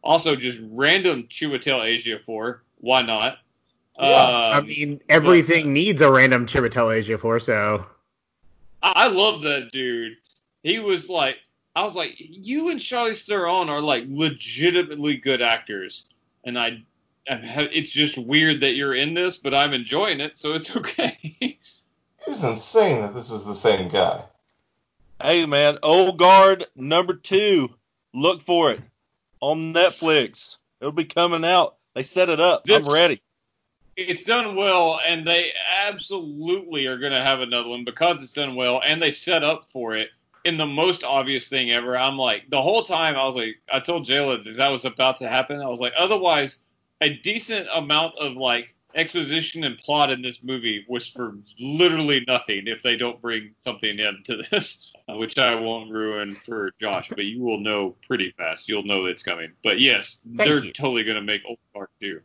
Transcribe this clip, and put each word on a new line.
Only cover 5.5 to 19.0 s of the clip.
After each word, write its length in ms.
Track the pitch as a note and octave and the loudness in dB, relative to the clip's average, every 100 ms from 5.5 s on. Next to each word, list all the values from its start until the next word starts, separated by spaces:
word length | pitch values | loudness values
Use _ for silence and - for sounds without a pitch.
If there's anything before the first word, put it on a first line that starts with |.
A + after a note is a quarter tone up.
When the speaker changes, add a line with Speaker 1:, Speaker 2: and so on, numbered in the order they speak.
| E3+ D3+ | 2 2
Speaker 3:
needs 300 | C#3 F#3+ D#3+ | 2 2 6
a 80 | D3 | 8
random 340 | C3 C3 B2+ A#2+ | 8 6 4 2
Chiwetel 440 | C#3 A#2+ A#2+ A2+ A2 | 0 0 2 2 2
Ejiofor, 420 | G#2+ A2 A2+ A#2 | 0 -2 0 0
so. 460 | A2+ A2 G#2 G#2+ G2 _ _ _ _ _ _ _ - - | 0 0 2 -2 -4 _ _ _ _ _ _ _ -20 -4
Speaker 1:
I, 100 | F3+ F#3 | 0 6
I 120 | E3+ | 6
love 340 | F#3+ G#3+ E3+ | 6 2 2
that 280 | D3 C#3+ A#2 | -2 -4 -4
dude. 440 | C3 B2+ A#2 A#2 A2+ _ _ _ _ | -6 -4 -4 -8 -14 _ _ _ _
He 140 | D3+ A3 | -4 -2
was 280 | G#3 F#3 D3+ | 0 -4 -2
like, 280 | F3+ C3+ C3 _ _ _ D#3+ | 0 0 -2 _ _ _ -4
I 80 | |
was 100 | G#3 | -4
like, 200 | F3+ D3 - | -4 -8 -10
"You 520 | D#3+ F3+ G3 C#4 E4 | -20 -18 -6 -4 -4
and 100 | D4 | -6
Charlize 440 | - B3 A#3 G#3+ | -6 -2 -2 -4
Theron 440 | - G3+ F3 F3+ E3+ | -4 -2 0 0 0
are, 100 | D3 | -2
like, 240 | D3+ B2+ B2+ | -2 -2 -4
legitimately 1080 | C#3 D#3+ C3 - A#2 E3+ F3 F3 D3 D3 C3+ | -4 -4 -4 -12 0 2 2 -2 -4 -4 -2
good 220 | C3 C3 | -2 0
actors." 640 | A#2+ A#2 - G2+ F#2 - _ _ _ _ | 2 0 -4 -12 -12 -16 _ _ _ _
And 160 | B2+ A#2+ | -10 -4
I, 240 | A#2 A#2 A2+ _ _ _ - | -6 -6 _ _ _ _ -10
I, 380 | B2 A2+ B2+ D3 | -10 -8 -4 -2
it's 180 | - C3+ | -2 -4
just 280 | D3 D3 C#3+ | -2 -2 -2
weird 420 | A#2 D3 D#3 D3 | 0 2 2 2
that 120 | C#3 | 0
you're 200 | B2+ D#3 | 0 -2
in 200 | B2+ | -2